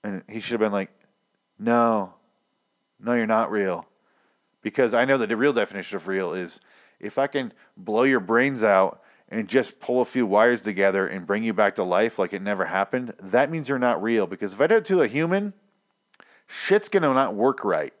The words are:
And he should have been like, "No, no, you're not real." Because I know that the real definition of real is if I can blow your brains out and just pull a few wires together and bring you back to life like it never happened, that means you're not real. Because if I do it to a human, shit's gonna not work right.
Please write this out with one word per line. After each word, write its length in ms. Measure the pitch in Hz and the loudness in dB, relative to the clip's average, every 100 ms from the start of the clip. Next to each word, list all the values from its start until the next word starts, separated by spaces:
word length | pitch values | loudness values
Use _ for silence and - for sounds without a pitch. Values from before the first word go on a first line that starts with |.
And 220 | 107 95 - | -10 -10 -12
he 120 | 107 | -12
should 120 | - | -6
have 80 | 117 | 0
been 120 | 107 | 0
like, 180 | 101 98 _ _ _ _ _ _ _ | 0 -6 _ _ _ _ _ _ _
"No, 560 | 110 120 117 110 92 _ _ _ _ _ _ _ _ _ | 0 2 4 0 -4 _ _ _ _ _ _ _ _ _
no, 140 | 113 | -2
you're 140 | 120 110 | -2 2
not 240 | 110 98 | 0 0
real." 360 | 104 98 87 - _ _ _ _ _ _ _ | -2 -2 -4 -10 _ _ _ _ _ _ _
Because 320 | 113 - 120 | -6 0 2
I 100 | 117 | 2
know 140 | 131 135 | 2 2
that 100 | 107 | 0
the 80 | 110 | 2
real 160 | 143 | 2
definition 440 | 117 101 98 87 98 | 2 -2 -6 -8 -10
of 120 | 92 | -4
real 240 | 95 90 | -4 -2
is 280 | 92 85 - _ _ _ _ | -6 -8 -12 _ _ _ _
if 200 | 104 135 | -6 -4
I 80 | 139 | -2
can 260 | 143 123 _ _ - | -4 -6 _ _ -14
blow 280 | 95 107 | -4 2
your 160 | 135 127 | 4 2
brains 440 | 92 113 135 131 | 2 2 2 2
out 380 | 107 95 95 - _ _ _ | 4 6 4 -2 _ _ _
and 180 | 110 98 | -8 0
just 320 | 123 120 _ | 0 0 _
pull 200 | - 123 | -2 0
a 40 | |
few 220 | 117 131 110 | 0 -2 2
wires 360 | 101 120 120 | 4 4 2
together 440 | 104 95 98 95 95 | -2 0 2 2 -2
and 180 | 95 82 | -6 -4
bring 160 | 101 | -2
you 100 | 113 | -2
back 220 | 107 101 | 0 0
to 80 | 104 | 0
life 360 | 92 90 113 - | 0 0 0 -2
like 140 | 92 | -4
it 100 | 98 | -4
never 240 | 101 98 85 | -6 -4 -2
happened, 480 | 92 98 127 123 - | -2 -2 -4 -8 -14
that 320 | 95 117 143 | -2 0 0
means 180 | 165 139 | -4 -6
you're 100 | 135 | -2
not 240 | 123 92 | 0 0
real. 240 | 107 113 92 | 0 0 0
Because 260 | 95 104 | -6 -10
if 80 | 98 | -2
I 60 | 147 | 2
do 100 | 220 | 2
it 80 | |
to 160 | - 185 | 2 0
a 80 | 123 | 2
human, 460 | 131 165 196 208 - _ _ _ _ _ _ - _ _ | 0 -2 -2 -4 -12 _ _ _ _ _ _ -20 _ _
shit's 420 | - - 202 208 | -12 0 0 2
gonna 240 | 196 156 | 0 2
not 220 | 131 131 | 2 0
work 300 | 101 123 131 | 2 0 0
right. 280 | 107 80 73 _ | -2 -2 -4 _